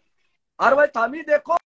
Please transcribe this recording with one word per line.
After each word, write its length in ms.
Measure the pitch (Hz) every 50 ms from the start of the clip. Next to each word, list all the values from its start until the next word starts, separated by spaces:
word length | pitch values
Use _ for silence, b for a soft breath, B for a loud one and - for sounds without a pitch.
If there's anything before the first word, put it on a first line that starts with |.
| _ _ _ _ _ _ _ _ _ _ _ -
और 160 | 180 226 269
भाई 120 | 285 294 285 -
थामी 260 | 226 226 233 269 330 311
देखो 340 | 302 294 294 - - 330 349 - _ _